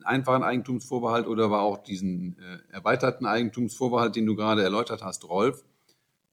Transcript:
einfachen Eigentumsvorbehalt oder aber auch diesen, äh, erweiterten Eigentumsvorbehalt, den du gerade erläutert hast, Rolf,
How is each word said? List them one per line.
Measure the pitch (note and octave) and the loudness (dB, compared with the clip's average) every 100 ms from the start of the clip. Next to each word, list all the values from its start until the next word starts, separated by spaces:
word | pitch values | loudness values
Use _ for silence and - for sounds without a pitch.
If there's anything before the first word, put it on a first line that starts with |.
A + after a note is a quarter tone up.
einfachen | - C3 C3+ B2+ | -2 0 2 2
Eigentumsvorbehalt | A2+ B2 B2 B2 - B2 A#2 A#2 A2 | 2 -2 -2 -6 -4 -4 0 0 0
oder | A2 | 2
aber | A2 G#2 | 2 4
auch | G2+ G2+ | 2 0
diesen, | - F#2+ F#2+ F2+ F2+ F2 | -6 -4 -4 -4 -6 -10
äh, | F#2 F2+ - | -14 -18 -16
erweiterten | F#2+ G2 B2+ C3 - A#2 | -4 0 2 2 0 0
Eigentumsvorbehalt, | A2 A#2 A#2+ A#2 - B2+ A#2+ A#2 A2+ | 0 0 -2 -4 -2 0 2 2 2
den | |
du | A2 G#2 | 0 2
gerade | G#2+ G#2+ | 2 4
erläutert | F#2+ G#2 A#2+ A2+ | 4 2 -2 -6
hast, | G2 F2+ D#2+ | -8 -10 -4
Rolf, | F2+ A#2 C3+ - _ _ _ _ _ _ | 0 2 0 -8 _ _ _ _ _ _